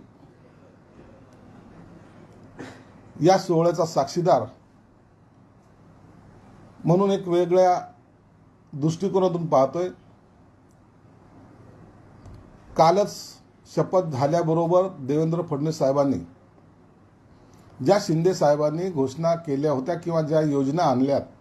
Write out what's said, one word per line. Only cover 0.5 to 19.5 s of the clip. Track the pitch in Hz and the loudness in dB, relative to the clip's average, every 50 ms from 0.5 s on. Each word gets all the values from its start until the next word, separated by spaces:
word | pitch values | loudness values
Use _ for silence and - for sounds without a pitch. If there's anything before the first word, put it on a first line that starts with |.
| - - - - - - - _ - - - - - - - - - - - - - - - - - - - - - - - - - - - - - - - - - - - - - - - - - - - - - - | -20 -20 -20 -20 -20 -20 -20 _ -20 -20 -20 -20 -20 -20 -20 -20 -20 -20 -20 -20 -20 -20 -20 -20 -20 -20 -20 -20 -20 -20 -20 -20 -20 -20 -20 -20 -20 -20 -20 -20 -20 -20 -18 -18 -18 -20 -20 -20 -20 -20 -20 -20 -8 0
या | 139 175 190 185 | 4 4 4 4
सोहळ्याचा | - - 175 160 165 175 170 170 170 | 2 0 0 2 2 0 0 0 -4
साक्षीदार | 165 - 143 135 - - 175 165 - - - 107 - - - _ _ _ _ _ _ _ _ _ _ _ _ _ _ _ _ - _ _ - _ _ _ _ - - - - - - - - - - - - - - - - - - - - - | -2 -2 -2 -4 -2 -4 -2 2 2 2 2 2 -4 -12 -20 _ _ _ _ _ _ _ _ _ _ _ _ _ _ _ _ -20 _ _ -20 _ _ _ _ -20 -20 -20 -20 -20 -20 -20 -20 -20 -20 -20 -20 -20 -20 -20 -20 -20 -20 -20 -6 0
म्हणून | 156 165 185 202 196 | 2 4 4 4 2
एक | 196 190 190 180 | 0 0 -2 0
वेगळ्या | 170 175 180 170 180 185 185 180 180 170 - - - - _ _ _ _ _ _ _ - - - _ _ _ _ - | 0 0 2 4 4 4 6 4 4 0 -2 -8 -16 -20 _ _ _ _ _ _ _ -20 -20 -20 _ _ _ _ -10
दृष्टिकोनातून | 143 139 160 160 - 196 196 165 190 185 180 170 170 170 | -4 -2 -2 -2 -2 -4 0 0 2 2 2 0 0 -2
पाहतोय. | 151 - - 135 131 - 170 180 185 - - - - - _ _ _ _ _ - - _ _ _ _ _ _ _ _ _ _ _ - - - - - - - - - - - - - - - - - - - - - - - - - - - - - - - - - - - | 2 4 4 4 2 0 -4 -4 -6 -6 -12 -20 -20 -20 _ _ _ _ _ -20 -20 _ _ _ _ _ _ _ _ _ _ _ -20 -20 -20 -20 -20 -20 -20 -20 -20 -20 -20 -20 -20 -20 -20 -20 -20 -20 -20 -20 -20 -20 -20 -20 -20 -20 -20 -20 -20 -20 -20 -20 -10 2 4
कालच | 160 165 180 202 208 202 - - - - - - - _ _ _ _ - - | 4 4 6 4 0 0 -4 -12 -16 -18 -20 -20 -20 _ _ _ _ -8 -4
शपथ | 170 156 - - 185 | -4 -4 0 0 0
झाल्याबरोबर | 180 160 143 120 139 143 160 170 170 156 160 165 170 165 175 180 185 190 185 - | 0 0 -4 -2 -2 0 0 0 0 0 0 0 0 2 2 2 2 0 -4 -10
देवेंद्र | 135 127 143 151 160 160 165 170 | -6 -4 -2 0 0 0 -2 -4
फडणवीस | 170 - 151 135 147 156 151 - | -4 -6 -6 -4 -4 -4 -2 -2
साहेबांनी | 160 131 135 147 139 139 127 92 85 - - - - _ _ - - - - - - - - _ _ _ _ _ _ - - - - - - - - - - - 127 | 0 0 2 2 0 0 0 -4 -6 -12 -18 -20 -20 _ _ -20 -20 -20 -20 -20 -20 -20 -20 _ _ _ _ _ _ -20 -20 -20 -20 -20 -20 -20 -20 -20 -16 -6 0
ज्या | 139 196 208 | 2 2 2
शिंदे | 202 - 160 160 165 185 185 | 2 0 -2 0 0 0 0
साहेबांनी | 165 175 147 147 147 151 151 151 165 180 190 | 2 2 2 2 2 0 -2 -2 -4 -6 -6
घोषणा | 180 139 135 131 131 - 165 165 170 | -4 -2 -4 -4 -4 -4 -2 -2 -2
केल्या | 165 - 151 | -2 -4 -6